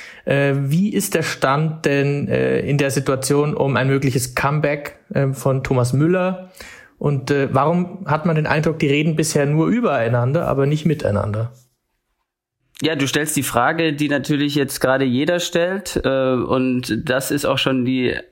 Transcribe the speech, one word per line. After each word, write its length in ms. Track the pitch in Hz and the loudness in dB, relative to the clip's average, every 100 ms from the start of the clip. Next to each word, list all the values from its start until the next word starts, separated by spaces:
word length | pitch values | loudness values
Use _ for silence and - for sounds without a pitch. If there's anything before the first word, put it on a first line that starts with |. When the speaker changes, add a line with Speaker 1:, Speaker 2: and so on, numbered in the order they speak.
| - - | -18 -10
Speaker 1:
Äh, 300 | - 139 139 139 | -2 2 2 0
wie 380 | 139 165 208 | 0 2 2
ist 220 | 196 196 165 | 0 0 -2
der 80 | |
Stand 600 | - - 135 143 160 156 | -2 0 0 2 0 0
denn, 440 | 147 143 139 143 131 | 0 2 2 0 0
äh, 320 | 127 131 127 | 0 2 0
in 180 | - 143 | 0 0
der 140 | 139 | 2
Situation 640 | 139 135 131 131 143 147 | 0 0 -2 2 2 2
um 220 | 147 139 120 | 0 0 2
ein 120 | 135 | 2
mögliches 480 | 139 135 127 - - | 2 2 -2 -2 -2
Comeback, 640 | - 151 147 151 - - - | 0 0 0 -2 -8 -16 -6
ähm, 220 | - 135 | -2 -2
von 300 | 131 139 131 | 0 0 0
Thomas 300 | 131 131 123 | 0 0 2
Müller? 560 | 139 160 185 185 185 - - - - - - | 2 2 2 0 -4 -10 -20 -20 -20 -20 -4
Und, 360 | 147 135 127 | -2 -2 0
äh, 160 | 143 135 | 0 2
warum 560 | 135 147 175 180 - - | 2 2 2 -2 -6 -4
hat 180 | 156 | -2
man 120 | 170 156 | 0 0
den 100 | 151 | 0
Eindruck, 320 | 151 160 156 | 0 0 0
die 80 | 147 | 2
reden 300 | 147 165 156 | 2 2 0
bisher 300 | 156 151 143 | 0 2 2
nur 200 | 151 160 | 2 2
übereinander, 800 | 233 220 135 117 120 127 160 - | 2 2 0 0 0 0 0 0
aber 200 | 135 139 | 0 2
nicht 200 | 151 165 | 0 -2
miteinander? 640 | 151 - 101 107 107 117 - _ _ _ _ _ _ _ _ _ _ _ - | -2 0 0 -2 -4 -6 -10 _ _ _ _ _ _ _ _ _ _ _ -6
Speaker 2:
Ja, 120 | 156 | -4
du 140 | 160 135 | -2 -2
stellst 260 | 151 156 | -2 -2
die 80 | 147 | -2
Frage, 520 | - 120 131 165 165 | 0 2 2 2 0
die 140 | 147 147 | 0 0
natürlich 460 | 143 139 147 147 | -2 0 0 0
jetzt 260 | 143 135 - | 0 -2 0
gerade 240 | 127 131 | 0 2
jeder 360 | 135 123 156 175 | 2 0 0 -2
stellt, 600 | 175 170 175 196 - - | -2 -2 0 -4 -4 -4
äh, 300 | 131 135 131 | -2 0 0
und 760 | 127 - 131 131 127 123 110 135 | 0 0 0 0 -2 -2 -6 -2
das 240 | 131 135 | -2 -2
ist 140 | 147 - | -2 0
auch 120 | 135 | 0
schon 260 | 139 131 | 0 0
die 300 | 123 127 123 - - | 0 0 -2 -4 -10